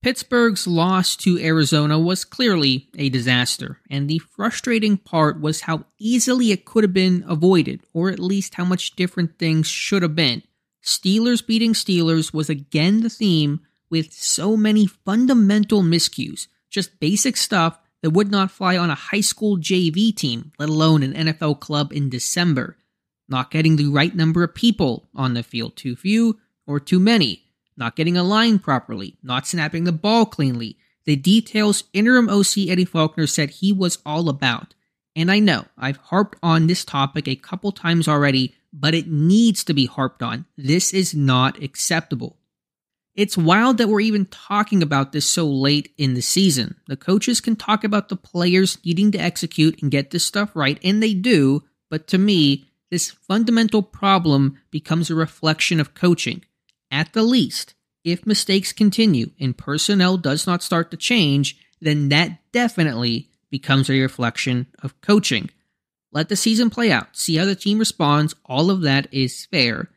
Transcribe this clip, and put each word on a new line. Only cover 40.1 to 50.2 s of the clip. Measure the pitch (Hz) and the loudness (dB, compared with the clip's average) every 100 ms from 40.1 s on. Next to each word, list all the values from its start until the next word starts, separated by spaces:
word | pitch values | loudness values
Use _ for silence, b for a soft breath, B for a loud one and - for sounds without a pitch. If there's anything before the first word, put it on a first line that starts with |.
| _ | _
on. | 120 117 160 - | -8 -8 -12 -10
This | 135 165 - | -2 0 0
is | 190 180 151 | -2 -2 0
not | 139 127 131 - | 2 2 0 -2
acceptable. | 139 - - 165 - 127 117 _ _ _ _ _ _ _ _ | -12 -8 -4 -4 -4 -10 -10 _ _ _ _ _ _ _ _
It's | - 202 - | -4 -2 0
wild | 160 190 240 233 | 2 4 4 2
that | 226 | 2
we're | 208 | 2
even | 220 208 190 | 0 0 -2
talking | - - 202 208 202 | -8 -6 -4 0 0
about | 156 143 135 | 2 0 -2
this | 151 - | -4 -2
so | - | -2
late | 160 135 135 147 - _ | 0 0 0 0 -2 _
in | 139 | -4
the | 123 | -2
season. | - - 190 131 113 - - | -2 2 2 2 -4 -8 -12
The | 139 | -10
coaches | - 196 220 240 | -2 0 0 -2
can | - 220 | -2 -4
talk | - 214 | -2 -2
about | 214 208 202 | 0 -2 -4
the | |
players | 190 _ 175 175 180 190 - | -10 _ -2 2 2 2 -2
needing | 170 170 208 | -4 0 0
to | 196 | 0
execute | 165 - 165 - 156 151 | -4 -6 -8 2 0 2
and | 143 | -2
get | 139 139 | -2 -4
this | 170 | -4